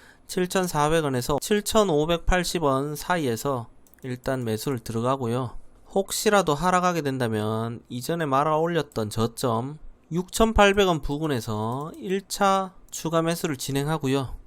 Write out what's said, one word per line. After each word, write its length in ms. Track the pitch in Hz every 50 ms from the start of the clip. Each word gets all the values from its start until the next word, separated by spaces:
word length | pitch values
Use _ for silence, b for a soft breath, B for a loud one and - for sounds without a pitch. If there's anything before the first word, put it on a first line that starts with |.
| B B B B B
칠천사백 760 | - - 190 180 180 - 190 185 175 - 151 147 151 160 165 156
원에서 360 | 143 131 123 120 - 147 135
칠천오백팔십 1200 | - - 208 208 202 - - 220 208 190 160 147 151 160 170 170 - - 185 180 175 - - 180 160
원 320 | 143 135 131 143 147 151
사이에서 720 | 143 - - 180 180 151 123 113 - - 143 139 123 117 - - - - - - - -
일단 420 | 131 123 123 - 135 135 131 123
매수를 340 | 113 110 107 - 147 135 120
들어가고요. 760 | - - 113 113 117 127 135 139 127 113 117 127 131 113 - - - - - - - - -
혹시라도 600 | 196 196 - - - - 214 208 202 185 160 147
하락하게 460 | 143 170 180 185 180 180 180 175 165
된다면 800 | 143 139 135 131 123 113 110 107 107 107 110 110 110 113 117 - - -
이전에 360 | 117 123 123 - 165 170 165
말아 320 | 143 131 135 147 160 156
올렸던 520 | 156 165 170 175 156 143 - - 117 110 104
저점 680 | - 113 113 113 - - - 123 113 113 123 139 151 151 - - - - _ - 160
육천팔백 720 | 175 185 - - - 226 220 220 - 202 202 196 208 196
원 140 | 185 170 151
부근에서 880 | 131 - 143 147 160 156 139 120 - 113 107 104 110 113 123 135 147 165 -
일 240 | 330 233 196 185 196 190
차 460 | - - - 202 196 196 190 190 185 - - - -
추가 320 | - - - 160 165 165
매수를 360 | 165 165 170 170 - 165 147
진행하고요. 800 | 131 - - 135 139 143 151 160 156 - 131 135 139 131 113 - - -